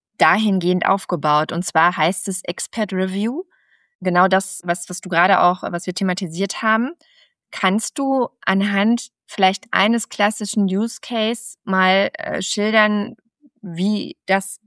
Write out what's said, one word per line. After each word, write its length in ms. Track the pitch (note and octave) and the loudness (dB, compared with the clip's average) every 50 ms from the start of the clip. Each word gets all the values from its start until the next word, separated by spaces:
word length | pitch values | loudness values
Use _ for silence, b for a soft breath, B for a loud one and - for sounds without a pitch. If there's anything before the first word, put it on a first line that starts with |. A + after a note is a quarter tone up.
| _ _ _ | _ _ _
dahingehend 680 | - E3+ D#3+ F3 G#3+ A3 G#3+ F#3+ F#3 E3+ F3 F3+ F3+ - | 4 4 4 4 4 2 2 2 2 2 2 2 2 2
aufgebaut. 680 | - G3 G3 - - F#3 D3+ C#3+ D3+ D3 D3+ D#3 - - | 0 0 0 -2 -4 -4 -2 0 2 2 2 0 -2 -4
Und 100 | E3+ F3+ | -6 -4
zwar 320 | - - D#3+ E3 F3 F3+ | 0 2 4 4 4 2
heißt 320 | - D#3 E3+ G3 - - | 2 0 0 0 -2 -4
es 160 | - F#3 - - | -6 -6 -6 -6
Expert 480 | - F3+ - - - - A#3 G#3+ F#3+ | -8 -8 -8 -10 -8 -4 -4 -4 -2
Review. 520 | G3 F#3 F#3+ F#3+ F#3 G3 G#3 A3+ C4 D#4 F#4+ _ _ _ _ _ _ _ _ _ _ - | -2 -2 -2 -2 -2 -2 -2 -2 -4 -4 -8 _ _ _ _ _ _ _ _ _ _ -6
Genau 260 | F3+ F3+ F3 F3 F#3 | -2 0 4 4 4
das, 340 | F#3+ F#3+ F#3+ - - - - - | 4 4 2 0 -2 -8 -6 -4
was, 240 | F3+ E3+ - - - | -4 -4 -4 -6 -10
was 100 | F3+ - | -12 -10
du 80 | - | -6
gerade 320 | F3 F3+ E3 F3 G3 F#3+ F3 | 0 2 4 4 6 6 6
auch, 240 | F3 F3+ F#3 F#3 - | 4 4 2 0 -4
was 240 | - F3 F3 - | -6 -6 -6 -6
wir 80 | F#3 F3 | -6 -4
thematisiert 680 | - G3 F#3 F3+ - F#3+ D#3+ D#3+ E3+ G3 G3 - - | -2 -2 -2 -2 -2 -4 -6 -4 -4 -4 -4 -4 -2
haben. 300 | - A3 A3 A3 A#3+ C4+ E4+ _ b b b b b b b b _ _ | 0 0 2 2 0 -2 -6 _ b b b b b b b b _ _
Kannst 460 | - - - F#3 F#3+ A3+ - - - | -4 0 2 2 2 2 -2 -4 -4
du 300 | - C#4 C4+ C4+ C4 B3 - _ _ | -4 -2 0 0 0 -2 -2 _ _
anhand 640 | - - F#3+ F#3+ G3 G3+ G3+ G3 G3+ A3 A#3+ A#3+ - - _ _ _ | -4 -2 0 0 0 0 0 2 2 2 0 0 -2 -8 _ _ _
vielleicht 400 | - - - F#3+ F#3 G3 - - - | -10 -2 2 2 2 2 0 -6 -4
eines 380 | - F3+ G3 A3 A#3 A#3 - - | 0 0 2 2 0 0 -4 -6
klassischen 560 | - - G3+ G#3+ G#3+ - G#3+ - - G#3+ G3+ | -2 0 0 0 -2 -4 -8 -4 -2 0 0
Use 340 | F#3 F#3 G3 A3 A#3 - - | 0 0 0 -2 -4 -6 -10
Case 540 | - - B3 A3+ G#3+ A3 A#3+ - - - - _ - | -10 -6 -4 -2 -2 -2 -4 -6 -8 -14 -16 _ -6
mal, 480 | - F#3+ F#3+ F#3 F#3 F#3 G3 G3+ - - | -2 0 2 4 4 4 4 2 0 -4
äh, 260 | - - - - - | -8 -8 -6 -6 -4
schildern, 720 | F#3+ - - G#3 G#3 G#3+ G#3+ A3 G#3+ G#3+ G#3 G#3 G3+ B3 A#3+ - _ _ _ _ D4+ - _ _ - | -4 -4 -2 -2 0 2 2 2 2 2 2 -2 -4 -6 -10 -16 _ _ _ _ _ -20 _ _ -12
wie 540 | F3+ E3 E3 F#3 G#3 G#3+ G3+ - - - _ _ | -8 -4 -2 0 0 0 -2 -4 -8 -12 _ _
das 320 | - F#3+ G3 F#3+ - - - _ | 0 0 0 -2 -4 -12 -16 _